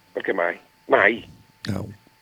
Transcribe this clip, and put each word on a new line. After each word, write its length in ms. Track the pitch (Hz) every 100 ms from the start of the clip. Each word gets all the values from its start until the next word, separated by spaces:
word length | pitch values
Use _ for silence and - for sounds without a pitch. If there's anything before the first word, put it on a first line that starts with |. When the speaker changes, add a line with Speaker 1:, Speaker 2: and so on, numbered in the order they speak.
| _
Speaker 1:
Perché 220 | 123 120
mai? 260 | 98 87 - _ _ -
Mai. 380 | 123 98 117 - - _ _ -
Speaker 2:
No. 220 | 98 107 - _ _